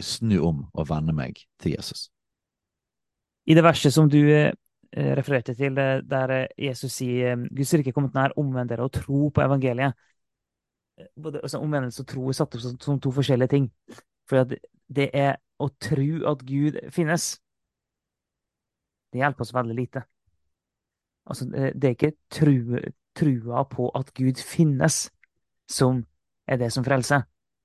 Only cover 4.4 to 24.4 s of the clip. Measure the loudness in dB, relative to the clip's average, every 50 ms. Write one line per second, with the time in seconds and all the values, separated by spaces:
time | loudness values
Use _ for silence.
4.4 | 4 2 0 -4 _ _ _ _ _ _ -6 -4 -2 0 0 -2 0 0 -2 -2
5.4 | -2 -4 -4 -4 -2 -2 0 0 0 0 0 -2 -2 -4 -4 -2 -2 0 -2 -2
6.4 | -4 -4 -8 -8 -6 -6 -6 -6 -8 -8 -8 -6 -4 -2 -2 0 0 0 -2 -2
7.4 | -6 -6 -4 -4 -2 2 2 2 2 2 0 -2 -2 0 0 0 0 0 0 0
8.4 | -2 -2 -2 -2 -4 -4 -4 -4 -4 -4 -4 -6 -4 -2 0 0 2 2 4 4
9.4 | 4 4 2 2 2 0 0 0 0 -2 -2 _ _ _ _ _ _ _ _ _
10.4 | _ _ _ _ _ _ _ _ _ _ _ -20 -20 -20 _ -14 -12 -12 -10 -10
11.4 | -10 -10 -8 -6 -4 -2 -2 -2 -2 -4 -6 -10 -12 -10 -8 -6 -4 -2 -2 -2
12.4 | -2 -2 -4 -8 -10 -10 -10 -8 -4 -2 -2 -2 -2 -2 0 0 2 2 2 2
13.4 | 2 2 2 2 2 0 -4 _ _ -20 -20 -20 -20 _ _ _ _ 0 2 2
14.4 | 2 2 -2 -10 -12 -18 _ _ _ -8 -4 -2 -2 -2 0 0 0 0 0 -2
15.4 | _ _ _ -6 -6 -6 -6 -6 -4 -2 -2 0 -2 -2 -2 -2 -2 -4 -4 -4
16.4 | -6 -6 -2 -2 0 -2 -2 -6 -10 -8 -4 -4 -2 0 0 -2 -4 -6 -10 -12
17.4 | _ _ _ _ _ _ _ _ _ _ _ _ _ _ _ _ _ _ _ _
18.4 | _ _ _ _ _ _ _ _ _ _ _ _ _ _ -4 -2 -2 -2 -2 -4
19.4 | -8 -6 -4 -4 -4 -2 -4 -6 -6 -6 -8 -12 -12 _ _ _ _ _ _ _
20.4 | _ _ _ _ _ _ _ _ _ _ _ _ _ _ _ _ _ -12 -10 -10
21.4 | -10 -8 -4 -4 -4 -4 -2 0 0 0 0 2 0 0 0 _ _ -8 -2 2
22.4 | 4 4 4 4 2 -2 -4 -4 -6 -8 -12 _ _ _ -2 0 2 2 2 0
23.4 | -2 -4 -2 -2 -2 -2 -2 -4 -4 -2 -2 -4 -6 -6 -4 -2 0 0 0 -2